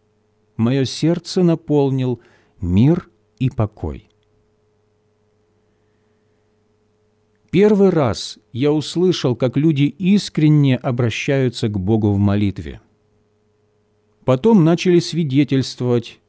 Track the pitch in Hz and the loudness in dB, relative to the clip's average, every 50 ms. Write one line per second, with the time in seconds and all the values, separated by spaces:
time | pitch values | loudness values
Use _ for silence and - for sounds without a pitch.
0 | _ _ _ _ _ _ _ _ _ _ _ - 113 120 131 139 131 123 - - | _ _ _ _ _ _ _ _ _ _ _ -4 -2 -2 0 -2 -4 -4 -6 -4
1 | - 156 170 170 - - - 190 180 170 165 156 _ - 147 147 139 139 135 131 | -2 -2 -2 -4 -6 -6 -2 0 0 0 0 -2 _ -2 -2 0 0 0 -2 -4
2 | 127 127 123 117 _ _ _ _ _ _ _ - 90 87 90 98 120 143 170 185 | -4 -4 -6 -8 _ _ _ _ _ _ _ -10 -4 0 2 2 4 4 2 0
3 | - _ _ _ _ _ _ - 131 127 - - 110 101 _ - - 78 67 58 | -4 _ _ _ _ _ _ -6 -6 -4 -4 -4 -6 -6 _ -10 -12 -12 -12 -12
4 | - _ _ _ _ _ _ _ _ _ _ _ _ _ _ _ _ _ _ _ | -18 _ _ _ _ _ _ _ _ _ _ _ _ _ _ _ _ _ _ _
5 | _ _ _ _ _ _ _ _ _ _ _ _ _ _ _ _ _ _ _ _ | _ _ _ _ _ _ _ _ _ _ _ _ _ _ _ _ _ _ _ _
6 | _ _ _ _ _ _ _ _ _ _ _ _ _ _ _ _ _ _ _ _ | _ _ _ _ _ _ _ _ _ _ _ _ _ _ _ _ _ _ _ _
7 | _ _ _ _ _ _ _ _ _ _ - 175 208 214 214 196 196 190 170 160 | _ _ _ _ _ _ _ _ _ _ 0 2 4 4 4 4 4 4 4 2
8 | 139 117 92 - - - - - _ _ - 113 135 147 151 156 139 - - 165 | 0 0 -2 -4 -8 -14 -16 -18 _ _ -6 -2 -2 0 0 -2 -4 -4 -4 -2
9 | 180 185 165 - - 135 123 - 139 127 - 139 147 165 156 135 143 147 - - | 0 0 0 0 -2 -4 -2 -2 -4 -2 -2 0 0 0 2 2 0 -2 -2 -2
10 | 190 180 208 202 - - - 165 156 151 151 151 143 139 127 - - 143 123 120 | 0 2 2 0 0 -4 -4 0 2 4 4 4 4 2 0 -2 -2 -4 -4 -2
11 | 120 113 - - - - 139 135 131 123 - - - 113 104 101 90 95 113 110 | -2 -4 -4 -4 -4 -2 -2 0 -2 -2 -4 -4 -6 -4 -4 -4 -2 0 0 0
12 | 107 104 101 98 101 101 101 104 104 98 - - 78 71 60 55 _ _ _ _ | 0 0 0 2 2 2 0 0 -2 -4 -4 -8 -12 -16 -16 -18 _ _ _ _
13 | _ _ _ _ _ _ _ _ _ _ _ _ _ _ _ _ _ _ _ _ | _ _ _ _ _ _ _ _ _ _ _ _ _ _ _ _ _ _ _ _
14 | _ _ _ _ - - 127 135 - 226 233 196 151 160 175 170 - 185 175 170 | _ _ _ _ -2 -2 0 2 4 4 4 6 6 4 2 2 2 2 2 2
15 | 165 - 156 160 170 139 127 143 147 - 139 135 127 - - - 127 123 120 120 | 2 0 -4 -4 -2 0 2 0 2 2 0 -2 -2 -4 -6 -6 -2 -2 -2 -2
16 | 110 - - _ _ | -2 -6 -16 _ _